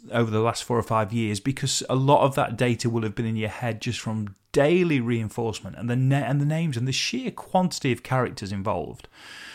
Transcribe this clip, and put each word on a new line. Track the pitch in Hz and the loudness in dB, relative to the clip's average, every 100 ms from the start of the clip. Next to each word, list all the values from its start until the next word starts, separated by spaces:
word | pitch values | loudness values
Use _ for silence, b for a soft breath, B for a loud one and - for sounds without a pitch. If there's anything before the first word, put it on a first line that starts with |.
| - | -4
over | 120 113 | 0 2
the | 107 | 2
last | 113 113 | 2 0
four | - 120 | -2 -2
or | |
five | - 110 104 | 2 0 0
years, | 117 107 104 | 0 0 -2
because | 139 135 135 - - | -2 -2 -2 -2 0
a | 131 | 2
lot | 135 147 | 4 6
of | 135 | 4
that | 139 120 110 | 2 0 2
data | 123 117 120 | 2 2 0
will | 117 | 0
have | 110 | -2
been | 101 113 | -2 -2
in | 110 | -2
your | 107 | -4
head | - 120 110 | -4 -6 -4
just | 127 107 | -6 -6
from | 117 110 104 - _ | -4 -4 -6 -10 _
daily | 143 143 180 170 143 | 2 4 4 4 2
reinforcement | 117 120 107 - 113 101 95 82 | 2 0 -2 -4 -4 -4 -10 -6
and | 117 | -2
the | 123 | 2
na-, | 131 139 | 4 4
and | 117 143 | 2 0
the | 143 | 2
names | 156 165 120 | 0 -2 -2
and | 131 | -2
the | |
sheer | - - 247 254 | -2 -2 -4 -4
quantity | - - 185 185 - 135 | -8 0 2 2 0 -2
of | 117 | -2
characters | - 131 107 - 98 | 0 0 0 -4 -8
involved. | 98 98 92 67 60 - B B B B | -4 -2 -2 -4 -10 -18 B B B B